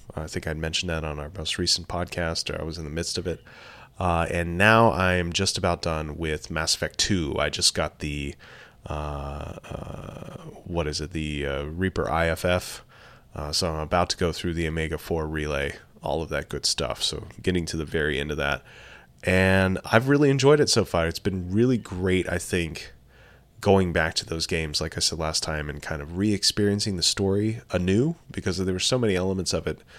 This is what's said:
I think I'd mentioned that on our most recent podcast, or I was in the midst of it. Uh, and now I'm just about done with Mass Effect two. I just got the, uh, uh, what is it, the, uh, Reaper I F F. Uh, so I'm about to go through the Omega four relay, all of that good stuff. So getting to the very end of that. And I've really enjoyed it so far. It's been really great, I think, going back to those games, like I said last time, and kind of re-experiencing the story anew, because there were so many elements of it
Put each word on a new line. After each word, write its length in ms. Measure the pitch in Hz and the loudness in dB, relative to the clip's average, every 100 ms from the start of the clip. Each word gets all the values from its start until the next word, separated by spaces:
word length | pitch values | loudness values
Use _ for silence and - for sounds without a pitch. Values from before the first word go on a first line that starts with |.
| - - | -12 -10
I 120 | 78 | -8
think 180 | 90 82 | -6 -6
I'd 100 | 78 | -4
mentioned 320 | 80 - 90 | -2 -2 -2
that 120 | 80 | -4
on 160 | 78 73 | -4 -6
our 120 | 73 95 | -10 -8
most 200 | 78 - | -6 -2
recent 300 | 87 - 87 | 0 0 -2
podcast, 680 | 87 87 - 82 82 - | -4 -4 -2 -2 -2 -4
or 60 | 82 | -6
I 40 | |
was 140 | 82 82 | -6 -8
in 60 | 76 | -6
the 40 | |
midst 260 | 80 82 90 | -4 -4 -4
of 80 | 87 | -4
it. 140 | 80 - - - - - - | -6 -10 -20 -20 -20 -20 -2
Uh, 300 | 92 85 82 | 0 2 2
and 280 | 87 85 87 | 0 -2 4
now 340 | 104 113 117 | 8 8 8
I'm 400 | 78 92 90 87 | 6 2 2 0
just 240 | 92 95 - | 0 0 0
about 240 | 90 85 | 0 0
done 360 | 85 78 78 76 | 0 -2 -4 -4
with 340 | 80 76 - | -4 -4 -4
Mass 240 | 80 80 - | -2 0 0
Effect 240 | 76 - | -2 -2
two. 360 | - 95 73 - | 0 2 2 0
I 100 | 76 | 0
just 240 | - - | 2 0
got 260 | - 76 - | 2 -2 -4
the, 360 | 78 73 71 - - - - - - | -6 -4 -6 -10 -18 -20 -20 -18 -10
uh, 680 | 76 76 71 71 73 - - - | -6 -6 -6 -8 -8 -10 -12 -12
uh, 680 | - - - - - - - - - - | -12 -10 -12 -12 -14 -14 -14 -16 -14 -4
what 200 | 85 76 | -2 -2
is 140 | 76 | -4
it, 120 | 76 | -4
the, 320 | 82 76 71 69 | -4 -2 -2 -2
uh, 160 | 69 | -2
Reaper 460 | 73 82 95 90 - | -4 -2 0 0 0
I 160 | 80 82 | 2 2
F 160 | 80 | 2
F. 400 | 90 90 - - - - - - - | 2 0 -2 -12 -16 -20 -20 -20 -14
Uh, 200 | - 73 | -10 -4
so 180 | 76 90 | -2 -2
I'm 80 | 78 | -2
about 300 | 78 87 87 | 0 2 2
to 80 | - | 0
go 160 | 87 | -2
through 200 | - 87 | -2 -4
the 140 | 82 80 | -2 -2
Omega 300 | 80 80 78 | -2 -2 -4
four 280 | - 82 78 | -2 -2 0
relay, 520 | 78 76 71 71 - - - | -2 -2 -2 -2 -6 -16 -10
all 200 | - 78 | -4 -2
of 60 | 73 | -2
that 220 | 71 - | -4 -4
good 160 | 71 - | -4 -2
stuff. 360 | - 71 - | -2 -2 -2
So 260 | - - - - | -4 -4 -10 -4
getting 240 | 95 90 82 | 0 0 -2
to 100 | 80 | -4
the 80 | 73 | -2
very 340 | 82 76 69 | 0 0 0
end 120 | 76 | -2
of 60 | 73 | -2
that. 260 | 71 69 - - - - - - | -2 -2 -6 -20 -20 -20 -20 -6
And 560 | 90 92 95 95 95 95 - | 2 4 6 6 4 0 2
I've 240 | 110 131 | 2 4
really 200 | 143 143 | 4 6
enjoyed 300 | 139 139 151 | 6 6 6
it 100 | 131 | 6
so 140 | 113 | 2
far. 240 | 90 87 82 | 2 2 0
It's 100 | - | 0
been 300 | 98 92 87 | -4 -4 0
really 260 | 101 123 120 | 4 4 2
great, 500 | - 90 92 92 - | -2 -2 2 2 2
I 100 | 87 | -4
think, 540 | - 92 82 76 - - - - - - _ - | -2 -2 -2 -6 -12 -18 -20 -20 -20 -20 _ -2
going 320 | 101 98 90 | 4 6 6
back 200 | 82 80 - | 2 0 -2
to 100 | - | -4
those 200 | 82 - | -4 -2
games, 360 | 85 78 73 | -2 -2 -2
like 160 | 82 - | -4 0
I 20 | |
said 180 | - 80 | -2 0
last 220 | 80 - | -2 -2
time, 280 | - 78 73 | -2 -4 -4
and 120 | 73 | -6
kind 200 | - 78 | -6 -6
of 160 | 73 87 | -6 0
re-experiencing 800 | 107 98 - - 101 101 107 90 | 2 2 2 2 2 2 0 0
the 60 | |
story 580 | - - 98 101 110 113 - | 0 2 2 2 2 -2 -2
anew, 440 | 92 90 101 151 165 - | 0 4 4 4 0 -8
because 280 | - 98 87 | -6 -4 0
there 160 | 92 | 0
were 60 | 92 | 0
so 200 | - 127 | 0 2
many 160 | 113 90 | 2 2
elements 380 | 95 95 87 | 2 0 0
of 120 | 82 82 | -2 -2
it 120 | - - | -6 -10